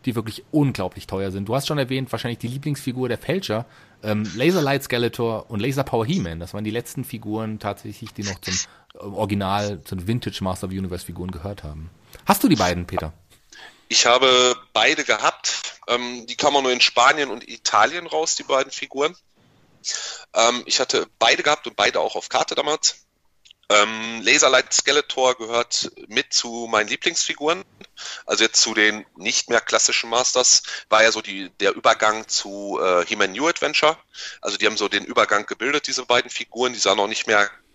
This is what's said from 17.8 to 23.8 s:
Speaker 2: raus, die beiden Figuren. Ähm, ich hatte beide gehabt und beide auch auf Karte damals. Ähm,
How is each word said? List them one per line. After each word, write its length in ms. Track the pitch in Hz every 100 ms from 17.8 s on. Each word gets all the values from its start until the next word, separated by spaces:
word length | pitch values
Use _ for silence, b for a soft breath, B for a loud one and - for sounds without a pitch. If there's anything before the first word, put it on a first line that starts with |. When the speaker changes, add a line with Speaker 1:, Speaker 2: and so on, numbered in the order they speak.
| 117 170 170
Speaker 2:
raus, 300 | 156 160 -
die 80 |
beiden 260 | - 135 135
Figuren. 460 | - 143 135 151 180 _ _ _ _ _ _ B B B B B
Ähm, 280 | - 117 120 -
ich 140 | -
hatte 280 | 127 127 - _
beide 240 | 113 156
gehabt 240 | 147 151 123
und 100 | -
beide 240 | 104 98
auch 140 | 104
auf 140 | - -
Karte 260 | - -
damals. 520 | - 147 156 - - _ _ _ _ - _ _
Ähm, 520 | 104